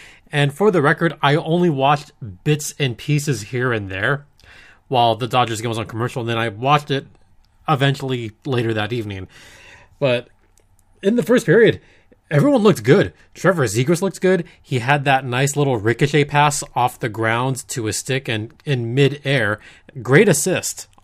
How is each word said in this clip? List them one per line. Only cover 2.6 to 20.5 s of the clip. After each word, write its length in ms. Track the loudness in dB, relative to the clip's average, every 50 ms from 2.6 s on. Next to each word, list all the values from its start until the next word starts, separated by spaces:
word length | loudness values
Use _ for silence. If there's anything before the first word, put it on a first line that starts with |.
| -4 -10 -4 -4
and 180 | -2 -2 -4
pieces 440 | -6 -4 -2 -2 -2 0 -2 -4 -4
here 320 | -6 -6 -4 -2 -2 -2 -2
and 160 | -4 -4 -6
there 360 | -6 -4 -2 -2 -2 -4 -6 _ _ _ -20 -20 -20 -20 -20 -20 -20 _ _
while 280 | _ 0 2 2 2 2
the 120 | 0 -4
Dodgers 320 | -2 0 0 0 0 -2 -6
game 80 | -6
was 100 | -6 -4
on 100 | -6 -6
commercial, 340 | -8 -6 -6 -6 -6 -6 -6
and 80 | -6 -4
then 80 | -4
I 100 | -4 -4
watched 420 | -4 -6 -4 0 2 2 2 0 -2
it 160 | -6 -6 -6 -10 -20 _ _ _ _ _ _ _ _ _ _
eventually 640 | -2 0 0 0 0 0 -2 -4 -6 -6 -6 -6 -10 -12 _ -8
later 280 | -4 -2 -2 -2 -2 -2
that 200 | -4 -4 -4 -6
evening. 340 | -6 -6 -8 -10 -10 -12 -14 -18 -20 -20 -20 -20 -20 -20 -20 -20 -20 -20 _ _ _
But 300 | 0 0 0 -2 -4 _ _ _ _ _ _ _ _ _ _ _ _ _ _ _ -2
in 140 | 0 0
the 60 | 0 2
first 220 | 2 2 2 4
period, 360 | 4 6 6 6 6 4 0 -8 _ _ _ _ _ _ _ _ _
everyone 320 | 2 2 4 4 4 4 4
looked 220 | 4 2 4 4
good. 260 | 4 4 4 4 0 -6 _ _ _ _
Trevor 320 | 0 0 0 2 2 0
Zegras 360 | 0 0 0 0 0 0 0
looked 200 | -2 -4 -4 -2
good. 240 | 0 0 2 0 -2 -8 -16 _
He 180 | _ -6 -6 -2
had 240 | 0 0 0 2 2
that 220 | 0 0 0 0
nice 320 | -2 -2 -2 -2 0 0
little 180 | -2 -2 0 -2
ricochet 480 | 0 0 -2 0 0 0 2 2 0 0
pass 400 | 2 2 2 2 2 0 -4 -8 -6 -2
off 220 | -2 -2 -2 -2
the 120 | -6 -8 -8
ground 580 | -4 -4 -2 -2 0 0 -2 -4 -4 -6 -10
to 180 | -10 -10 -6 -6
his 120 | -6 -6
stick 320 | -6 -6 -4 -6 -6 -4 -6
and 240 | -6 -6 -6 -10 -14 _ _
in 320 | -4 -4 -4 -4 -2 2
midair. 640 | 2 2 2 2 -2 -4 -2 0 0 0 0 -2 -4 -8 -16 -20 -20 _ -18 -16 -12
Great 280 | 0 4 6 6 6 6
assist 580 | 4 2 0 -2